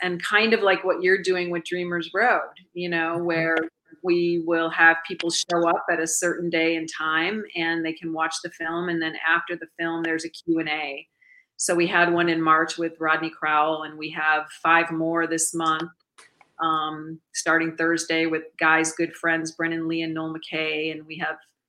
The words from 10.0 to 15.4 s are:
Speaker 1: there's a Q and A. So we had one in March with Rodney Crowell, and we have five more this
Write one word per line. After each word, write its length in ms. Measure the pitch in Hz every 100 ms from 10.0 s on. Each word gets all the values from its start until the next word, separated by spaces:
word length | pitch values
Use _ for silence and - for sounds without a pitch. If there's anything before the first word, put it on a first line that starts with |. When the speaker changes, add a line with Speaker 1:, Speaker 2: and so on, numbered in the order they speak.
Speaker 1:
there's 240 | 165 160 165
a 20 |
Q 300 | - - 165
and 100 | 156
A. 380 | 151 147 139 - _ _ _ _ -
So 180 | -
we 120 | 175 170
had 260 | 175 175
one 160 | 170 170
in 120 | 165
March 360 | 160 160 165 -
with 240 | 165 160
Rodney 300 | 160 160 160
Crowell, 540 | - 156 151 156 156
and 120 | 156 151
we 140 | 156
have 400 | 165 156 156 151 -
five 280 | 165 165 165
more 360 | 160 160 165 165
this 280 | 160